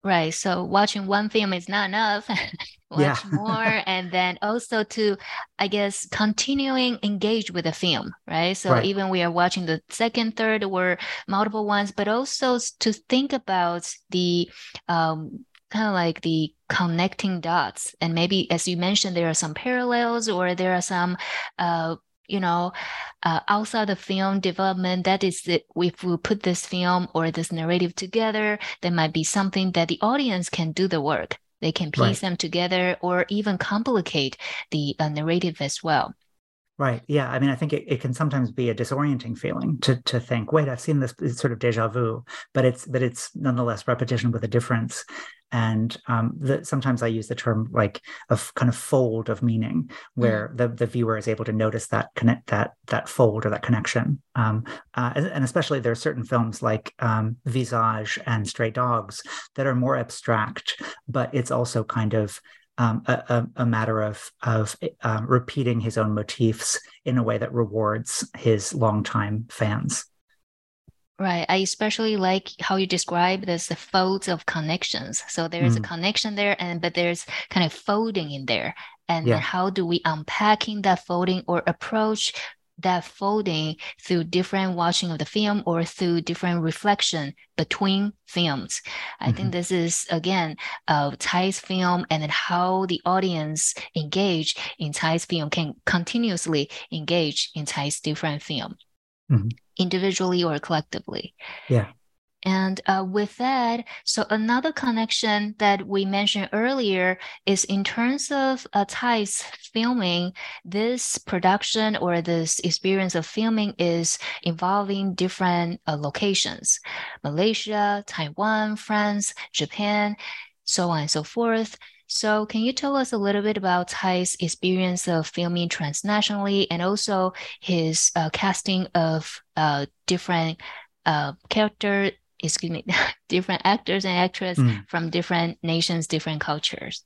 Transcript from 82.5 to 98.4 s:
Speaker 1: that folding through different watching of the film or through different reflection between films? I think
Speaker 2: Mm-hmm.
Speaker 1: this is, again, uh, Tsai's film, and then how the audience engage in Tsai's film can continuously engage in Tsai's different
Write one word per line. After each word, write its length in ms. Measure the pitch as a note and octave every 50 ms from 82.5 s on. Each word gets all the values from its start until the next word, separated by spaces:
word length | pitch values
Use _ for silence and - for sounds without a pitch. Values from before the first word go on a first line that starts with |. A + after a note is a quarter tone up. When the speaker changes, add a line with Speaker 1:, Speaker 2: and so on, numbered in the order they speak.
| - _ _ _ _ -
Speaker 1:
that 260 | - F#3 F3+ F3 -
folding 720 | - - - G3 G3 G#3 G#3+ G3+ F#3+ E3 D#3 D#3 D#3 D#3 - - - - _
through 220 | - - F3+ E3+ E3
different 500 | E3 F3 F3+ F#3 - - F#3+ F#3+ F#3 F3+
watching 380 | F3 E3+ E3+ E3+ - - F3
of 80 | E3 D3+
the 40 | D3+
film 380 | - - G#3+ G#3 G#3 G#3 G#3 -
or 180 | F3 E3+ E3 E3
through 380 | - - - F#3 F3 E3+ E3+
different 400 | D#3+ - F3 - - F3+ F3 F3
reflection 720 | D#3+ D#3+ D#3 - - G#3 G3+ G3+ - - - D#3+ D3 C#3 - _ - _ _
between 560 | - D#3 - - - G3+ G3 F#3+ G3 G3+ G#3 - _ _
films? 560 | - - F3+ F3 D#3+ C#3 C3 F#2 - - - - - - - - - - -
I 60 | -
think 120 | C3 A2+ -
Speaker 2:
Mm-hmm. 120 | - A#2+
Speaker 1:
this 200 | F3 F3 F3 -
is, 360 | F#3+ F3 E3 E3+ E3 - - -
again, 460 | E3+ E3 E3 F3+ F#3+ F#3 E3+ D#3+ - - - - - - _ -
uh, 240 | D#3 D3 C#3+ C#3+
Tsai's 480 | - - - - - F3+ F#3 F#3+ F#3+ -
film, 460 | - - F#3+ F#3 F#3 F3+ F3 F3+ F3 -
and 140 | D#3+ D#3 D3+
then 60 | D3+
how 560 | - - - - F3+ F3 F3+ F#3 F#3 F#3+ F#3+
the 140 | F3+ F3+ D#3+ -
audience 680 | F3 F#3 F#3+ F#3+ F#3+ F3 D#3+ D3+ D3+ D#3 D3+ - - - - - - _
engage 640 | E3 D3+ D3 - F#3 G3+ G3 F3 D#3+ D#3 - - - - - - -
in 120 | D#3+ D3
Tsai's 320 | D3 - - D#3+ D#3+ E3+ -
film 220 | - F3+ E3 D3+ D3+
can 260 | - F3+ E3 D3 - _ _
continuously 840 | - - F3 E3+ - - A#3 A#3 A3+ F#3 E3 - E3 D#3+ D3 C#3 - - - - _
engage 640 | - E3 D3+ D3+ E3+ F3 D#3+ D3 D3 - - - -
in 120 | D#3 D3+
Tsai's 340 | - - D3+ C#3+ C#3+ - -
different 420 | - D3+ D3+ - - D#3 D3 D3+